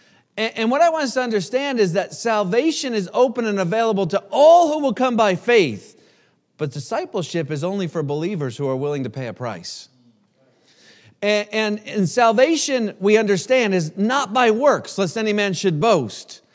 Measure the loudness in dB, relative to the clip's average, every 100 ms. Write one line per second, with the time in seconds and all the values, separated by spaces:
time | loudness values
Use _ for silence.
0 | _ _ _ -6 -6 -2 0 2 2 2
1 | -2 -2 -2 -2 -2 -4 -2 0 0 0
2 | -4 -4 -2 0 0 0 0 -2 -4 -4
3 | -2 2 2 0 -2 -2 0 0 0 0
4 | 0 -2 -2 6 8 8 6 2 -2 0
5 | 0 2 2 2 4 4 4 -2 -12 _
6 | _ _ _ _ _ -8 -8 -8 -6 -6
7 | -4 -6 -4 -6 -4 -6 -4 -4 -4 -4
8 | -4 -4 -4 -4 -6 -4 -4 -4 -4 -4
9 | -6 -8 -10 -8 -10 -10 -12 -16 -18 _
10 | _ _ _ _ _ _ _ _ _ _
11 | _ _ -2 -2 -2 -4 -2 -4 -6 -4
12 | -2 2 2 4 2 2 -2 -2 -4 -2
13 | 2 4 4 0 0 0 2 0 -2 -2
14 | -2 -2 -2 2 2 4 2 0 -2 -4
15 | -4 -2 -2 0 -2 -2 -2 0 2 2
16 | 0 -10 -18 -20 _